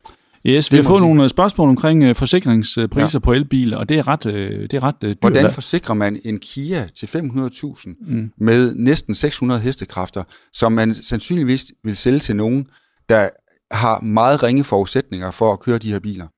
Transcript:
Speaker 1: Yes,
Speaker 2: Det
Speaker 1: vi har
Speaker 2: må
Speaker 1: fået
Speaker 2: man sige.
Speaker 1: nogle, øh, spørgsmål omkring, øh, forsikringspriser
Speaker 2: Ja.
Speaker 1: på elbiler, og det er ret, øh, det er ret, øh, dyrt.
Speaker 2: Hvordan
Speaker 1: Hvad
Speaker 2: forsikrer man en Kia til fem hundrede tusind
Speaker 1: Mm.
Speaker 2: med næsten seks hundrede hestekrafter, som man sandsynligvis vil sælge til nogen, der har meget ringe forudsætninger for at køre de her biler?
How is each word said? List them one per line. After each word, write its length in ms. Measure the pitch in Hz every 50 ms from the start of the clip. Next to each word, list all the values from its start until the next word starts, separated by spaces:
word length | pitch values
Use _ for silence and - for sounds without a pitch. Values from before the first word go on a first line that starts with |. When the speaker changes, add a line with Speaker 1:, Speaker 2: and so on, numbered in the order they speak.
| _ - - _ _ _ _ _ -
Speaker 1:
Yes, 200 | 120 131 151 147
Speaker 2:
Det 60 | -
Speaker 1:
vi 40 | 135
har 60 | 151 139
Speaker 2:
må 40 | 139
Speaker 1:
fået 40 | 190
Speaker 2:
man 60 | 196
sige. 60 | 180
Speaker 1:
nogle, 160 | 165 156 151 139
øh, 60 | 127
spørgsmål 400 | - - 185 208 - - 160 139
omkring, 340 | 127 123 - 156 160 156 143
øh, 120 | 127 117
forsikringspriser 960 | - 135 120 - 185 - 139 117 110 107 - - 120 113 101 - 139 113 107 156
Speaker 2:
Ja. 60 | 127
Speaker 1:
på 140 | - 123 120
elbiler, 440 | 135 147 139 139 131 127 113 -
og 120 | 110 107 -
det 80 | 151
er 100 | 156 135
ret, 180 | 131 147 151 -
øh, 360 | 110 104 101 98 98 104 101
det 120 | 104 107 139
er 100 | 139 -
ret, 120 | 143 - - -
øh, 60 | 104
dyrt. 80 | 104 -
Speaker 2:
Hvordan 220 | - 190 160 135 143
Speaker 1:
Hvad 80 | -
Speaker 2:
forsikrer 420 | 135 - - - - 180 - - 113
man 240 | 104 104 101 104 - -
en 140 | 113 107 104
Kia 480 | - - - 139 139 160 185 160 104 85 -
til 120 | - -
fem 220 | - - 165 165 131
hundrede 200 | 117 131 131 123
tusind 460 | - - - 143 123 - - 95 85 - 226
Speaker 1:
Mm. 240 | 165 123 117 110 110 _
Speaker 2:
med 380 | - 107 113 113 123 127 117 -
næsten 400 | - 117 131 156 - - - 104
seks 220 | - - - -
hundrede 220 | - 127 123 123 113
hestekrafter, 640 | 107 127 131 - 101 - - 92 92 - - 98 90 _ _ - _ _ -
som 180 | - 117 113
man 240 | 113 113 110 110 110
sandsynligvis 720 | - - - 123 107 - - 180 175 143 123 131 127 - - - _ -
vil 120 | 110 101
sælge 240 | - - 127 135 147
til 160 | - - 107
nogen, 320 | 104 107 113 127 139 135 _ _ _ _ _ _ _ _ -
der 200 | 113 107 101 92 - _ _ _ _ _ _ -
har 280 | - 107 117 113 110 -
meget 440 | - 110 107 113 117 131 147 139 -
ringe 200 | 117 127 139 139
forudsætninger 680 | - 107 101 98 - - 131 - - 95 92 92 92
for 220 | - - 113 110 98
at 60 | 92
køre 180 | - 123 117
de 140 | 113 107 110
her 80 | 104 98
biler? 280 | 98 107 98 92 85 80 _